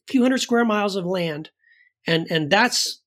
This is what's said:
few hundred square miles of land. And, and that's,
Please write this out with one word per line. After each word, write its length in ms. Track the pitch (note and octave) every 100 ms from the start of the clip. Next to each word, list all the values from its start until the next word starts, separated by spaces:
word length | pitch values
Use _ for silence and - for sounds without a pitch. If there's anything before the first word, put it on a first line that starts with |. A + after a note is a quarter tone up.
| -
few 140 | C4
hundred 160 | B3+ C4
square 240 | - A#3+
miles 320 | A#3 G#3 G3+ F#3+
of 100 | F3
land. 440 | F#3 E3 D3+ D#3 _ _ _ _ _ -
And, 200 | E3 -
and 200 | E3 D3
that's, 500 | G3 A#3+ - - -